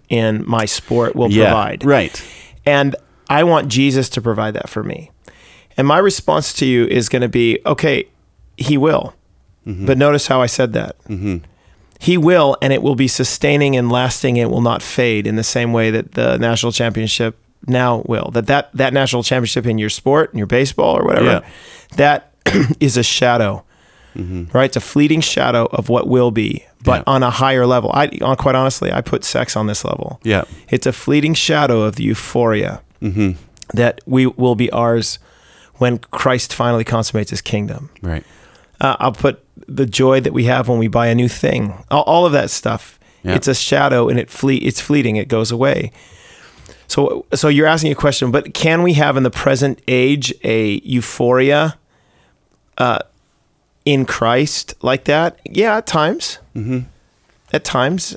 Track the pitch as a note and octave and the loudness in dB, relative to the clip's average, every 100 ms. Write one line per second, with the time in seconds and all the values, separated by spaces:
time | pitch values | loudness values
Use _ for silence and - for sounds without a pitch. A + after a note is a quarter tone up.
0 | - A#2 A2+ G#2+ - A2+ G#2+ - - A#2+ | -4 -2 0 -2 -2 -2 -2 -6 -2 0
1 | A#2 - A2+ G#2 G#2+ A2 G#2 - C#3 C#3 | 0 0 2 4 4 4 0 -2 2 2
2 | E2+ - - - - - D3 C#3+ C#3 - | 2 -6 -18 -20 -20 -4 0 2 2 -2
3 | _ _ - C#3+ E3+ D#3 C#3 A#2+ C#3 C3 | _ _ -2 2 4 2 2 2 2 2
4 | B2 B2 A2+ G#2+ G#2+ G#2+ - A2 - - | -2 -4 -2 -2 -4 -6 -8 -8 -8 -10
5 | - _ - - - - _ - C#3 E3 | -14 _ -20 -20 -20 -20 _ 0 4 4
6 | G3 - - D#3 - - C3 A#2+ A#2+ B2 | 4 0 0 0 -2 -2 0 2 2 0
7 | A2+ B2+ A#2+ A#2+ A#2 - - D3 D#3+ C3 | 0 -2 0 2 2 0 -2 0 0 0
8 | - _ _ _ - - B2+ C#3+ D#3 - | -4 _ _ _ -20 -10 -2 2 2 0
9 | - _ _ _ _ _ A2 F#2+ G#2 C3 | -4 _ _ _ _ _ -12 -6 0 2
10 | D3 C#3+ - C3 B2 - B2 A2 G#2 - | 4 2 2 2 2 0 -2 -2 -6 -12
11 | - G2 G2+ F2 - _ _ _ _ - | -12 -6 -4 -6 -8 _ _ _ _ -4
12 | - F3+ D#3 F3 C#3+ - C3+ C3+ B2+ B2+ | 0 4 4 4 4 2 0 2 0 0
13 | C3 - B2+ - D3 C#3+ C#3 C3 A#2+ B2 | 0 0 -2 0 0 2 2 2 0 0
14 | B2+ - C3 A#2+ A#2 A#2+ A#2+ A2 - - | 0 -2 0 0 0 0 0 0 -4 0
15 | A#2+ G#2+ G#2 A2 A2 B2 A#2 A#2 A2+ A2 | 0 0 -2 -2 -2 -2 0 0 0 0
16 | - - B2 B2 A#2 A2+ A#2+ - A#2 G#2+ | -4 -2 0 0 0 0 -2 -2 -2 -2
17 | A2 - A2+ - _ _ - B2+ B2 A2+ | -4 -2 -4 -6 _ _ -2 0 2 0
18 | - A2 - A#2 A2+ C#3+ - B2+ C3 C3+ | -2 -4 -2 -4 0 0 -2 -2 0 0
19 | C3 B2 - B2+ A#2 B2+ A#2 A2 G#2+ - | 0 -2 0 -2 0 -2 -2 -2 -2 -2
20 | C3 D3 D#3 - G2+ B2 C3+ - - - | 0 2 0 -2 0 0 0 0 2 2
21 | - - B2 G2 - - - - - - | 2 2 2 0 -4 -20 -20 -20 -10 2
22 | D3 C#3+ _ _ - G3 B2+ - C#3 A#2+ | 2 2 _ _ -2 0 0 0 0 2
23 | A2+ - B2 A#2+ G#2 G2 _ _ _ _ | 0 0 2 2 0 -2 _ _ _ _
24 | _ - F2+ F#2 E2+ B2+ C3 A#2+ - C#3+ | _ -12 -10 -8 -2 0 2 0 -2 2
25 | D3 D#3+ - - B2+ A#2+ - - - A#2+ | 4 2 0 0 0 2 0 -2 0 0
26 | - B2+ A#2+ A2 A2 - - _ A#2+ B2 | 2 2 2 0 -2 -6 -10 _ 0 0
27 | - C3+ B2 A#2+ C3+ C3 B2 B2 G#2+ C#3 | 2 2 2 0 2 2 2 2 0 0
28 | D3 - - C3 C3+ C3 C3+ - - B2+ | -2 -2 -2 0 0 2 0 -2 -2 -4
29 | - A#2+ - - B2 G#2+ G#2+ G#2 - - | -2 -4 -2 -4 -2 -2 -4 -4 -6 -8
30 | - A#2 A2 G2 - - - B2+ C3 - | -8 -8 -2 -2 -2 -12 -4 -2 -2 -2
31 | - D3 D3+ E3 - D3+ C#3 A2+ G#2+ G#2+ | 0 2 2 0 0 0 2 2 0 -2
32 | G#2+ G#2+ - A#2+ A#2 G#2+ F#2 - _ - | -4 -4 -4 0 0 0 -2 -6 _ -8
33 | A2 G2 F#2+ F2 - - - G#2+ A#2+ - | -6 -2 -2 -4 -14 -20 -6 0 0 0
34 | - C3 B2+ - B2 A2+ A#2+ - A#2+ A#2 | -2 2 2 2 0 2 0 0 0 0
35 | G#2+ - _ _ _ - _ - B2 A#2+ | -2 -10 _ _ _ -20 _ -2 -2 -2
36 | - - C3 B2+ - - A#2+ A#2 A2+ A#2 | -6 -2 0 0 -2 -2 0 0 0 -2
37 | G#2+ G#2+ G#2 - - G#2+ G#2 C#3+ C#3+ - | -2 -4 -4 -8 -4 -4 -4 -8 -14 -10
38 | F#2 D#2+ - - - _ _ - C3+ - | -8 -8 -10 -20 -20 _ _ -4 -2 0
39 | B2 - C#3+ - _ - - C3+ B2+ - | -2 0 -2 -2 _ -20 -10 -4 -2 2
40 | C3 C3+ A#2+ - A#2+ B2+ A#2+ A#2 A2+ A#2 | 4 4 0 0 0 0 0 0 0 0
41 | A#2 A#2 B2 - - B2+ G#2 F#2 - D3 | 2 2 0 0 -2 0 -4 -8 -2 0
42 | - E3+ F3 C#3+ - - - A2+ - - | 2 2 4 2 -2 -4 -4 -4 -8 -20
43 | _ _ - F#2+ - B2 - C#3 C#3+ B2 | _ _ -4 -2 0 -2 0 2 2 2
44 | A#2 A#2+ - - C3+ C3 - - - D3 | 2 0 -4 -4 0 0 -2 -4 0 0
45 | A#2 G#2+ - A2+ A2+ A#2+ C3+ - - - | 2 -2 -2 -2 -2 0 0 0 -4 -10
46 | - - - - - - - - - - | -20 -20 -20 -20 -20 -20 -20 -20 -6 -2
47 | C#3+ - - - D3+ C#3+ D#3 D#3+ D#3 C#3+ | 0 -2 -4 0 2 4 4 2 0 0
48 | D3 B2+ B2+ C#3 - - D#3+ E3 F3+ D3+ | 0 0 0 0 -2 -2 0 2 2 2
49 | D3 C3+ B2+ - C3+ B2+ C#3 - - B2+ | 2 2 0 0 0 2 0 -2 -2 2
50 | C3 C#3+ B2+ - - A2+ G#2+ G2+ - B2 | 2 0 -4 -6 -2 0 0 -2 -2 -4
51 | - - B2 B2+ C3+ D3 D#3+ - _ _ | -2 -2 2 4 4 2 0 -4 _ _
52 | _ _ _ _ _ _ _ - B2 A2 | _ _ _ _ _ _ _ -2 -2 -2
53 | - _ _ _ _ _ _ _ D3 C#3 | -6 _ _ _ _ _ _ _ 0 0
54 | B2+ - A2+ B2 D3+ - - - B2 C3 | 0 -2 0 2 0 -4 -10 -6 -4 -2
55 | - D3+ E3+ - - - A3+ - - D#3+ | 0 0 0 -6 -6 -2 0 0 -2 0
56 | D#3 D#4 - - _ - G#2+ B2+ B2 _ | 0 -2 -8 -12 _ -10 -6 -6 -8 _
57 | _ _ _ _ - - - B2+ C3+ F3+ | _ _ _ _ -6 -6 -2 -2 0 -2
58 | - | -6